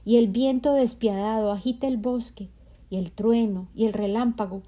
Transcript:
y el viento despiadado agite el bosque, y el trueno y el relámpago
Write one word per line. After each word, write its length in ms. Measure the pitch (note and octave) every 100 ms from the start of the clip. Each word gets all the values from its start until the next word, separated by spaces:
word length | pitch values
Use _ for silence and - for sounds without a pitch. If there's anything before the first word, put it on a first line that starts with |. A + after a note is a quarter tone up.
| -
y 120 | A#3
el 100 | A3+
viento 460 | G#3 C4+ B3+ D4
despiadado 800 | C#4 B3 - A3 G3 G#3 A3 G#3
agite 360 | G3+ A#3+ B3 C#4
el 100 | B3+
bosque, 520 | A3+ B3 A#3 - F#3+ - - - -
y 80 | F#3+
el 140 | F3
trueno 560 | - G#3+ A#3 A3+ F#3 F#3
y 120 | - A3
el 80 |
relámpago 680 | G3+ G3+ G#3+ B3 A#3 G3+ F#3+